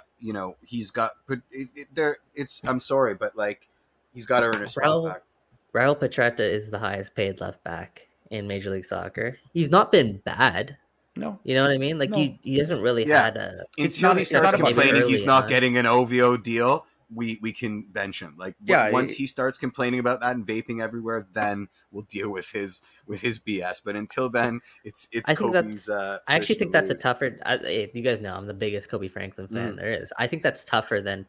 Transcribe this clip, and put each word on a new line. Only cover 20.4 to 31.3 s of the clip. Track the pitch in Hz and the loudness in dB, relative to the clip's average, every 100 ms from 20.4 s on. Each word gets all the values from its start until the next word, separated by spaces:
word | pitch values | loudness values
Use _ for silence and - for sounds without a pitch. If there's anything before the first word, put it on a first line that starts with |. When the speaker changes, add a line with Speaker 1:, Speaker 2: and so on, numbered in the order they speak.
Speaker 1:
vaping | 101 110 120 117 | -4 -6 -6 -6
everywhere, | 110 117 113 113 98 | -6 -6 -6 -6 -6
then | 110 104 101 98 _ _ | -4 -2 -2 -8 _ _
we'll | 104 | -16
deal | 107 101 104 | -12 -8 -6
with | 92 - | -6 -6
his, | 107 98 - - _ - | -6 -6 -8 -16 _ -12
with | 104 | -6
his | 123 110 | -4 -4
B | 110 98 | -6 -4
S. | 90 92 | -4 -6
But | 104 | -8
until | 104 104 - 127 | -8 -6 -4 -2
then, | 120 120 117 - _ | 0 0 -2 -10 _
it's, | 107 - - | -14 -12 -8
it's | 117 - | -4 -2
Speaker 2:
I | 156 | 0
think | 120 | 2
Speaker 1:
Kobe's, | 180 107 104 - | 0 -2 -6 -6
Speaker 2:
that's, | |
Speaker 1:
uh, | 104 98 98 - | -4 -4 -8 -2
Speaker 2:
I | |
actually | 160 - 220 | 0 2 0
Speaker 1:
position | |
Speaker 2:
think | 196 | 2
Speaker 1:
to | 156 | 2
Speaker 2:
that's | - | 2
a | |
Speaker 1:
lose. | 127 | 0
Speaker 2:
tougher, | 131 123 131 - - | -2 0 -4 -4 -4
I, | |
I, | 127 67 104 101 | -2 -2 -4 -4
you | 120 | -4
guys | 123 107 | -2 -2
know | 101 | -4
I'm | 92 101 | -10 -10
the | |
biggest | 98 107 101 - | -6 -4 -4 -6
Kobe | 104 95 | -8 -8
Franklin | 98 95 - 95 | -8 -12 -12 -10
fan | 113 117 | -6 -6
Speaker 1:
Mm. | 92 | -6
Speaker 2:
there | 104 104 | -6 -6
is. | - - | -6 -4
I | 123 | -4
think | 160 | -2
that's | 151 - | -2 -4
tougher | - 110 - 104 | -2 -2 0 -2
than | 98 98 95 | -2 -6 -10